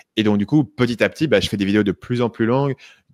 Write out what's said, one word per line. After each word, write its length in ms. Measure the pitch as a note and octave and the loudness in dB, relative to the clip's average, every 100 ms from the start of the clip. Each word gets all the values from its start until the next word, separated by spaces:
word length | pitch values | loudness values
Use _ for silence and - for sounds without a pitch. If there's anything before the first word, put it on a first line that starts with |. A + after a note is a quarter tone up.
| _ - | _ -2
Et 60 | |
donc, 160 | G#2+ G#2 | 0 0
du 80 | G2+ | 2
coup, 180 | D3+ | 0
petit 400 | C3+ - A#2+ A#2 | 0 -2 -2 0
à 60 | G2+ | -2
petit, 160 | - D#3 | 0 0
bah, 140 | G#2 | 0
je 100 | - | 0
fais 80 | G2+ | -2
des 80 | G2 | 0
vidéos 160 | G#2 | 2
de 100 | G2+ | 0
plus 300 | F2 - B2 | -4 -6 -4
en 80 | A#2+ | -4
plus 160 | - A2+ | -2 -2
longues, 300 | C3 C#3 B2+ - _ _ | 0 -2 -6 -14 _ _